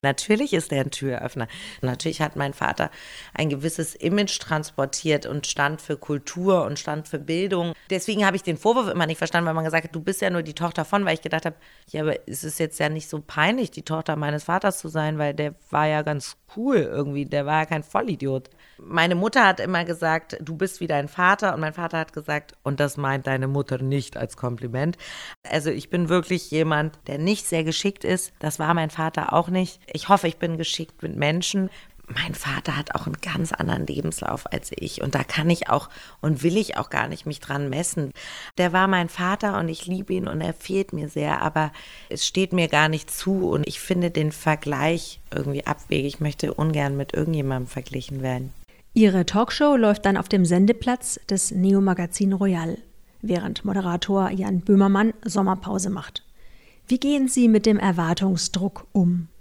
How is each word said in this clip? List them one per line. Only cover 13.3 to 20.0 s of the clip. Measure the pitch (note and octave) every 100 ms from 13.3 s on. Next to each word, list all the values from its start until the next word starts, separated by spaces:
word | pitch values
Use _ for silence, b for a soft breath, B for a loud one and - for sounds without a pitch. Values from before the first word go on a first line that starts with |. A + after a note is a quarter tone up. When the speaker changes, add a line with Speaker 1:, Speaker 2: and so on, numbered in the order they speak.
| - D#3+ B3 A3+
Speaker 1:
die | -
Tochter | - D#3+ D#3+ D3+
meines | D3 D3
Vaters | - F3+ G3+ F#3
zu | E3
sein, | D#3+ D#3 D#3
weil | D3
der | D3+ D3+ - _
war | D3 D#3
ja | D3+
ganz | D3+ D3 - - _
cool | - B3 A#3+
irgendwie, | D3 - C#3+ C#3+
der | C#3 D3 C#3+
war | D#3
ja |
kein | D#3 D#3+
Vollidiot.“ | - G3 A#3 D3+ C#3 C3 - b b b
Meine | - E3 E3+
Mutter | F3 G#3 C4 G#3
hat | F3+
immer | - F3+ E3+
gesagt, | E3